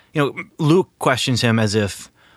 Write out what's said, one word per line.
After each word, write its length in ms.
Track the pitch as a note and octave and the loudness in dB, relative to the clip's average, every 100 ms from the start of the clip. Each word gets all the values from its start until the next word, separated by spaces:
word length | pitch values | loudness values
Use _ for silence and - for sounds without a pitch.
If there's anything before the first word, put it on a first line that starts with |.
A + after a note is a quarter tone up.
| _ | _
you 80 | D#3 | -4
know, 220 | C#3 - - - | -4 -6 -14 -2
Luke 320 | D3+ F3+ - _ | 2 2 2 _
questions 400 | D#3 B2+ - A#2+ | -2 0 0 0
him 160 | A#2+ A2+ | 0 0
as 140 | A2 G#2+ | 0 0
if, 360 | G2+ - - _ _ | -2 -6 -18 _ _